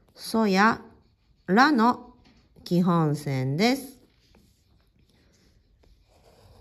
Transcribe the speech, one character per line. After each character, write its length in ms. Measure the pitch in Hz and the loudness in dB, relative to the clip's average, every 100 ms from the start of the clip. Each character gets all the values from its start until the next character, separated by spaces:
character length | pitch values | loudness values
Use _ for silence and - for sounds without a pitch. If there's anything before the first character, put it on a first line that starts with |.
| _ | _
そ 320 | - - 226 214 | -20 -6 -2 0
や 340 | 190 220 - - - _ _ _ _ - | 2 2 0 -10 -20 _ _ _ _ 0
ら 260 | 202 294 | 2 4
の 420 | 254 233 - - _ _ _ _ - | 4 0 0 -10 _ _ _ _ -20
基 200 | - 175 | -2 0
本 340 | 185 170 156 147 | 2 2 0 -2
線 400 | - 131 131 147 | -6 -6 -4 -2
で 200 | 233 277 | -2 -2
す。 220 | - - _ _ _ _ _ _ _ _ _ _ _ _ _ _ _ _ _ _ _ _ _ _ _ _ - - | -8 -20 _ _ _ _ _ _ _ _ _ _ _ _ _ _ _ _ _ _ _ _ _ _ _ _ -20 -20